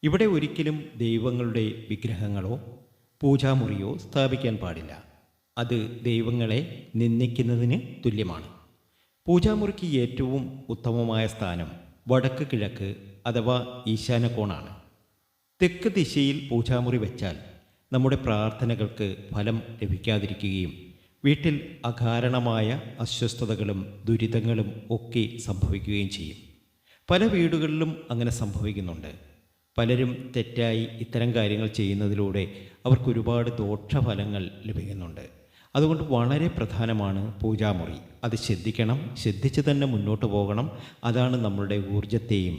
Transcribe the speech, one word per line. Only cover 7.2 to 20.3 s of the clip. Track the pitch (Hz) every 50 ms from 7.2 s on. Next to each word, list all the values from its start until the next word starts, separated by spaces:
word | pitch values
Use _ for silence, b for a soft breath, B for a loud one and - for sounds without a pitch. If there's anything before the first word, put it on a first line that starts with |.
| 123 120 120 120 123 117 120 117 120 120 127 214 262 - - - -
തുല്യമാണ്. | 120 104 104 107 90 85 80 78 - - - - _ _ _ _ _ _ _ _ _ _ _ _
പൂജാമുറിക്ക് | - 170 180 175 208 214 214 208 202 202 - - 170 147 131 120
ഏറ്റവും | 120 - - 135 127 131 139 127 - - - - - 113
ഉത്തമമായ | - - 123 117 120 117 113 113 110 110 107 107
സ്ഥാനം | - 107 92 87 87 85 78 - - - - - _ _ - 127
വടക്ക് | 131 127 135 131 - 151 135 -
കിഴക്ക് | 117 104 98 - - 98 98 101 - - - - - _ 120
അഥവാ | 117 117 110 120 123 123 123 - - - - 117 110
ഈശാന | 110 - - 127 117 120 117 120
കോണാണ്. | - 107 101 92 73 - - - - - - _ _ _ _ _ _ _ _ _ _ _ _ _ _
തെക്ക് | 185 180 175 175 - 226 185 202
ദിശയിൽ | 170 - - 147 139 139 139 147 139 139 123
പൂജാമുറി | 117 117 - 127 123 120 123 123 123 107
വെച്ചാൽ | 98 - - 107 95 80 71 - - - - _ b b b b _ -
നമ്മുടെ | 127 127 131 135 131 135 131
പ്രാർത്ഥനകൾക്ക് | 110 104 107 110 110 - - 117 117 - 107 101 - - 107 98 95 - - - -
ഫലം | 104 104 110 113 113 - - 113 - 110
ലഭിക്കാതിരിക്കുകയും | 98 92 92 - - 107 104 98 98